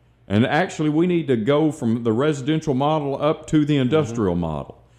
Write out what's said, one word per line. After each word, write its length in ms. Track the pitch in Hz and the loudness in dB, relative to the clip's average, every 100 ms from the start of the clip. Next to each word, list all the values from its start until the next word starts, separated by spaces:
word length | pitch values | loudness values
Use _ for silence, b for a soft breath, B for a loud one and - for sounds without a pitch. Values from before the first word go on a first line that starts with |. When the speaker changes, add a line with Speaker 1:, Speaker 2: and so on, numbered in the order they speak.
| _ _ - | _ _ -2
Speaker 1:
And 180 | 104 127 | 0 2
actually, 420 | 147 180 - 151 | 0 -2 -2 -2
we 160 | 151 180 | 0 0
need 180 | 175 139 | 0 0
to 80 | 117 | 0
go 360 | 110 147 156 | 2 2 2
from 320 | 143 117 120 | 0 -2 0
the 80 | 117 | 0
residential 600 | 110 151 139 127 156 160 | 0 0 -2 -2 -2 0
model 460 | 131 147 156 139 135 | 0 0 0 -2 -2
up 260 | 147 156 - | -2 -2 0
to 160 | 151 | 2
the 120 | 147 143 | 2 2
industrial 580 | 127 156 113 117 95 | 2 2 0 0 0
Speaker 2:
Mm-hmm. 60 | 87 | 0
Speaker 1:
model. 360 | 82 73 - - _ | -2 -6 -10 -16 _